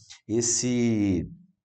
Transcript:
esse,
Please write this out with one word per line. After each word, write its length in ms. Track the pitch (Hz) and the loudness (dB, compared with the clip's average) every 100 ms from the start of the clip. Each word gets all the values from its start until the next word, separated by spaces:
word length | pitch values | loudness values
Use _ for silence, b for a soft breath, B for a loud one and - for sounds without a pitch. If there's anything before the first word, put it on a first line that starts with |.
| B B - | B B -4
esse, 1040 | 110 120 117 123 123 120 110 101 87 80 - - _ | -2 0 0 0 2 2 2 2 0 -4 -12 -20 _